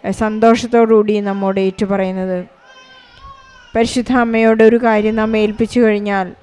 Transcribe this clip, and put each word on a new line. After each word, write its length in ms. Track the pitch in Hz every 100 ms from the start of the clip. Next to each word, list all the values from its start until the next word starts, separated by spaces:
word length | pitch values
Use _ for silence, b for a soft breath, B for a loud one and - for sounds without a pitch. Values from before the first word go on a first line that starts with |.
| -
ആ, 40 |
സന്തോഷത്തോടുകൂടി 1080 | 196 214 214 226 233 233 233 226 220 208 208
നമ്മോട് 400 | 202 196 196 196
ഏറ്റുപറയുന്നത്. 840 | 190 190 196 196 190 185 185 180 180 _ _ - - - - - - - - - - 220
പരിശുദ്ധ 380 | 233 254 226
അമ്മയോട് 500 | 254 233 226 226 220
ഒരു 140 | 220 233
കാര്യം 320 | 240 214 214 220
നാം 220 | 220 220
ഏൽപ്പിച്ചു 420 | 214 214 226 247
കഴിഞ്ഞാൽ 540 | 220 208 202 196 185 -